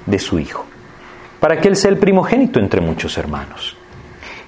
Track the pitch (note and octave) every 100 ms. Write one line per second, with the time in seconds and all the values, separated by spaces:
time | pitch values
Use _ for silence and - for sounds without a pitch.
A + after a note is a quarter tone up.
0 | - G2 - E2+ C#2+ - - - - -
1 | - - - - D#3 D#3+ G3 F#3+ G3+ F#3+
2 | G3+ F#3+ - B3+ C4 B2+ G2 F#2+ E2 D#2+
3 | E2 - D2 C#2+ C#2 - - - - -
4 | - - - -